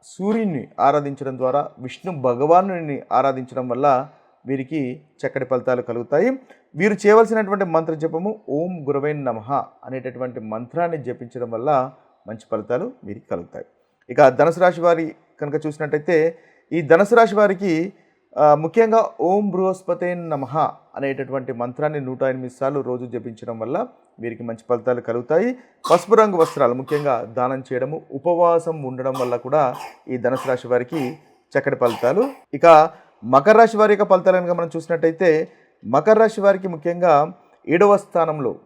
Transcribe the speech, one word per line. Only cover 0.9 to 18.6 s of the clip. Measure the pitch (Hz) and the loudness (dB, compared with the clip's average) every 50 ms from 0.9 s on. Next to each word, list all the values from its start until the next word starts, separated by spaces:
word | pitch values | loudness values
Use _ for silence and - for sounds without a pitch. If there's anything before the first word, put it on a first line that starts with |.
| 143 147 143 143 139 - 143 135 131 123 | 2 2 -2 -4 -8 -8 -8 -10 -6 -2
ద్వారా | 127 127 127 143 139 - - - | -2 0 0 0 -2 -4 -10 -14
విష్ణు | 123 120 - - _ 180 180 147 | -14 -14 -14 -12 _ -10 -10 -2
భగవానుని | 123 131 123 120 139 151 165 180 185 202 190 175 165 151 143 131 - _ - | -2 -2 0 0 2 4 6 4 4 2 -4 -6 -6 -6 -8 -8 -6 _ 0
ఆరాధించడం | 120 131 139 131 131 127 127 123 131 127 127 | 2 2 2 0 -2 -8 -8 -8 -8 -6 -4
వల్ల | 120 123 139 147 135 123 139 147 _ _ _ _ _ _ _ | -4 0 2 2 2 2 0 -4 _ _ _ _ _ _ _
వీరికి | 117 135 135 135 127 160 156 139 123 123 - _ _ _ _ - | -6 -6 -6 -6 -6 -6 -6 -6 -6 -8 -12 _ _ _ _ -8
చక్కటి | 131 - 135 127 | -6 -6 -6 -4
ఫలితాలు | - 131 127 - 127 127 123 120 | -2 -4 -2 0 0 -2 -2 -2
కలుగుతాయి. | - 117 120 120 - - 151 185 247 262 269 - _ - _ _ _ _ | -4 -6 -6 -4 -2 0 2 2 2 0 -2 -8 _ -20 _ _ _ _
వీరు | 139 180 214 220 | 0 0 0 0
చేయవలసినటువంటి | - - 208 214 226 226 214 226 220 214 190 202 202 196 | 2 4 6 6 6 6 4 2 -2 -2 -2 -2 -2 -2
మంత్ర | 180 160 160 165 160 160 | 0 0 -2 0 0 -6
జపము | 151 156 165 151 160 180 208 220 220 _ - | -4 -4 -4 -4 -4 -6 -6 -8 -8 _ -6
ఓం | 139 143 165 185 185 170 143 127 | -4 -4 -4 -4 -6 -8 -6 -4
గురవే | 143 139 139 151 151 | -4 -2 -2 -4 -4
నమః | 147 139 127 117 113 107 117 143 131 - - _ _ - | -4 -4 -6 -6 -6 -6 -4 -4 -4 -4 -6 _ _ -16
అనేటటువంటి | 131 127 131 123 127 123 123 127 127 120 123 | -12 -12 -10 -10 -10 -10 -8 -10 -10 -10 -12
మంత్రాన్ని | 110 110 110 110 123 123 - 160 175 170 165 156 127 | -12 -10 -10 -10 -10 -8 -4 -4 -4 -4 -4 -6 -8
జపించడం | 117 123 120 127 117 _ 131 123 117 | -8 -10 -10 -12 -14 _ -10 -8 -6
వల్ల | 113 110 117 147 151 135 127 135 135 _ _ _ _ _ _ - | -6 -6 -2 0 0 0 0 -2 -8 _ _ _ _ _ _ -16
మంచి | 110 110 - _ | -16 -16 -10 _
ఫలితాలు | - 107 104 104 120 127 185 247 277 _ - | -6 -6 -4 -4 -4 -4 -4 -6 -12 _ -16
వీరికి | - 104 110 _ _ | -14 -14 -14 _ _
కలుగుతాయి. | 101 87 85 - _ - - _ _ _ _ _ _ _ _ _ | -10 -10 -10 -12 _ -18 -18 _ _ _ _ _ _ _ _ _
ఇక | - - 147 131 | 2 6 6 6
ధనుసు | 127 113 143 165 165 180 | 6 4 2 2 2 2
రాశి | 180 180 170 165 | 2 2 2 2
వారి | 165 175 170 165 165 156 - _ _ _ _ _ | 2 2 2 2 -2 -8 -8 _ _ _ _ _
కనుక | 156 147 143 151 151 | -10 -6 -6 -4 -6
చూసినట్టయితే | 156 147 151 156 147 143 151 151 - 180 156 156 165 165 - _ _ _ _ _ _ - | -6 -8 -6 -6 -4 -4 -4 -2 0 0 2 2 0 -2 -6 _ _ _ _ _ _ -6
ఈ | 165 165 | -6 2
ధనుసు | 139 165 170 202 202 233 | 4 4 4 6 4 6
రాశి | 233 233 208 202 | 6 6 6 4
వారికి, | 202 208 202 202 185 202 196 165 156 170 196 - _ _ _ _ _ _ _ - - | 2 2 2 2 0 -2 -2 0 0 -2 -4 -8 _ _ _ _ _ _ _ -2 4
ఆ, | 151 151 147 | 6 6 6
ముఖ్యంగా | 147 | 4